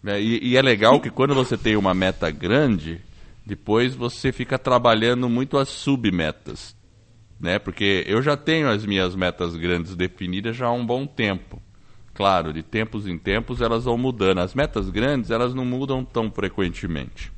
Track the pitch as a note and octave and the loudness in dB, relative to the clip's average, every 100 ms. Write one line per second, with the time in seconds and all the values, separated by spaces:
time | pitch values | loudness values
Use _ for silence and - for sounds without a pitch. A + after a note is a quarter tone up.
0 | G#2+ G2+ G#2+ A#2 B2 B2 C3+ A2 A2 C#3+ | -4 -2 0 0 2 4 4 6 6 6
1 | B2 - C3+ C#3 B2 A2+ A2+ G#2+ F#2+ F#2 | 2 0 2 2 2 0 2 2 2 2
2 | F#2 F#2+ E2+ D2+ E2+ B2+ D3 F#2+ D#2 E2 | 0 0 -4 -2 2 4 4 0 -2 -10
3 | - - - - - G2+ - G#2+ B2+ B2+ | -14 -20 -20 -20 -12 -12 0 2 2 -2
4 | A#2+ - C3+ - B2 C3 - B2 A#2+ A2 | -6 -2 -4 -4 -4 -2 2 4 4 4
5 | A#2 B2 B2 A#2+ C3+ C#3+ C#3 - - C#3 | 4 2 0 0 0 0 -2 -4 0 2
6 | A2+ F2+ D#2 - - - - - - - | 2 2 0 -4 -12 -14 -14 -20 -20 -20
7 | _ - - - E2+ G2+ - - G2+ F#2+ | _ -20 -20 -10 -2 -2 -4 0 2 2
8 | - G#2+ C#3 C#3+ D3+ D#3+ C#3+ G#2 G#2+ G2 | 2 0 2 -2 0 0 2 0 0 0
9 | F#2 F#2+ F2+ - F2 E2+ E2+ F2 E2+ F2+ | 0 0 -2 -2 -6 -2 -2 -2 -2 -4
10 | F2+ - F2+ F#2 A2+ A#2+ B2 A#2+ A#2 B2+ | -4 -4 -6 -4 -4 -4 -2 -2 -2 -2
11 | C#3 - G#2+ F#2 - - - - - - | -4 -2 -2 -2 -8 -18 -20 -20 -20 -20
12 | - - G2 F#2 D#2+ D#2 D#2+ A2 A2+ G#2+ | -20 0 4 4 0 -6 -6 -4 -4 -6
13 | G2+ E2+ - G2+ A#2 B2 A#2 A2+ A#2+ A#2+ | -6 -6 0 -2 -2 -2 0 0 0 0
14 | C3 A#2+ F#2+ F#2 F2+ C3 D3+ G#2+ F#2 F#2+ | 0 2 2 4 2 0 -2 -2 -2 0
15 | B2+ C#3+ A2 A2+ B2 C3 B2 B2+ C3+ C3 | 0 0 0 0 0 -2 -4 -2 -2 -4
16 | B2+ A#2+ A2 G2+ F#2+ - F2+ - F#2+ D#2 | -2 -2 -2 -2 -4 0 -2 -2 -4 -4
17 | B1 - - | -6 -12 -12